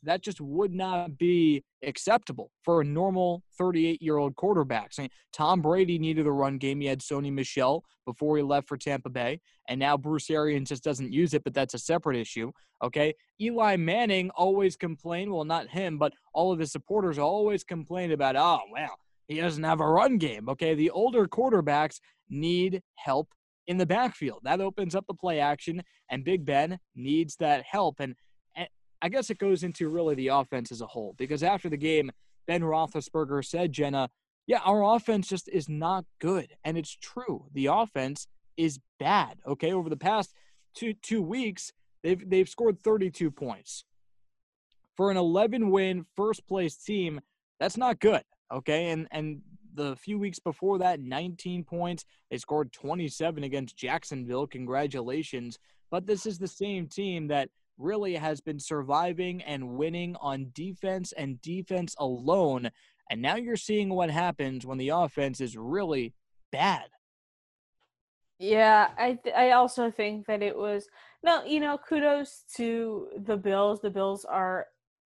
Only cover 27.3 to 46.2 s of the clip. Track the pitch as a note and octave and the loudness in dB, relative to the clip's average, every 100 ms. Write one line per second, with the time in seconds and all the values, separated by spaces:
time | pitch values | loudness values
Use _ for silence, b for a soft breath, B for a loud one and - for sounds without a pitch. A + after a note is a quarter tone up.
27.3 | - D#3 C#3 - G3+ E3+ D3 C3+ B2 _ | -2 2 2 0 0 0 0 -8 -8 _
28.3 | _ _ D#3+ F3 _ _ - E3+ C4 A#3 | _ _ -12 -12 _ _ -6 -2 -2 -4
29.3 | A3 G3 F3+ F3 - D#3+ E3+ D#3+ C3+ C3 | -2 0 0 0 -4 -4 0 0 0 2
30.3 | C#3 B2+ B2+ A#2 A#2 A2 A#2+ G#2 - C3+ | 2 0 -4 -8 -10 -10 -10 -10 -8 -6
31.3 | D3 E3+ G3+ F3 D3 D#3 D#3 C3+ - _ | 0 2 0 -2 -4 2 2 0 -6 _
32.3 | - - F3 D#3+ D#3 D#3+ D#3 - D#3+ C#3 | -18 -2 0 2 0 0 -4 -4 -4 -2
33.3 | C#3+ C3 E3+ F3 C#3 C#3+ C#3 B2 _ _ | -2 -4 -2 -2 0 -2 0 -2 _ _
34.3 | _ - A#3+ F#3+ G#3 G3+ A#3 A3+ G#3 F#3 | _ 0 2 4 4 6 4 4 0 0
35.3 | F#3+ - F3+ D3+ D3+ E3 F#3+ - - D#3+ | -4 -2 -4 -2 -4 -2 -2 -6 -6 -2
36.3 | F#3+ - - D#3 E3 D#3 - - A#3+ B3 | -2 -2 -8 -6 -4 -6 -12 -14 -12 -8
37.3 | B2+ C#3 C#3+ C3+ F#3+ A3+ C#3+ C3 D3 - | -8 -8 -2 2 2 2 -2 -4 -6 -12
38.3 | - - - E3 C#3 _ - D3 G3+ C#3 | -20 -18 -2 -2 -2 _ -6 2 2 2
39.3 | - C3 C#3 D#3+ F#3 D#3+ C#3+ F3+ G#3+ F#3 | -6 -6 -2 -2 -2 -2 -2 0 0 -2
40.3 | _ _ _ _ - A3+ G#3+ - A3 D#3+ | _ _ _ _ -8 -8 -6 -2 -2 -2
41.3 | B3+ A3+ F3+ - _ _ _ E3 F#3 G3 | -2 -4 -6 -14 _ _ _ -2 -2 2
42.3 | F#3 F#3 - A#3 F3+ A3 G#3+ F#3 - D#3+ | 2 2 2 0 2 2 2 0 0 -4
43.3 | - C3+ G2+ - - - _ _ _ _ | -2 -10 -10 -12 -16 -18 _ _ _ _
44.3 | _ _ _ _ _ _ - G3 F#3+ E3+ | _ _ _ _ _ _ 0 2 4 2
45.3 | F3+ A3 A#3 G#3 G3 F#3+ F3+ - - | 4 2 2 4 4 4 -2 -6 -2